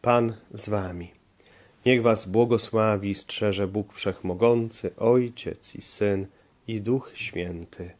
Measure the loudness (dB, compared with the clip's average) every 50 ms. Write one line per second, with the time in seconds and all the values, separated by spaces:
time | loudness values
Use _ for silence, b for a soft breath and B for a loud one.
0 | 2 4 4 4 4 0 -4 -8 _ _ -8 -8 -6 -4 -2 -4 -4 -4 -8 -10
1 | -12 -14 -16 _ _ _ _ b b b b b b b b b 2 4 4 6
2 | 6 4 4 4 0 0 4 4 4 4 4 0 0 0 0 2 2 4 2 0
3 | 0 -2 -4 -4 -6 _ -6 -2 0 0 0 0 -2 -2 -2 -4 -6 -6 -8 -6
4 | -4 -4 -4 -4 -6 -6 0 2 4 4 4 4 0 -2 -6 -6 -6 -6 -6 0
5 | 2 4 4 4 2 0 -6 -10 -10 -10 -10 -10 -12 -14 -12 -8 -6 -6 -2 0
6 | 0 0 0 0 -2 -6 b b b b b b _ -8 -8 -6 -2 -2 -2 -2
7 | -2 -8 -14 -12 -12 -8 -6 -6 -6 -6 -6 -10 -12 -14 -14 -16 -16 -16 -16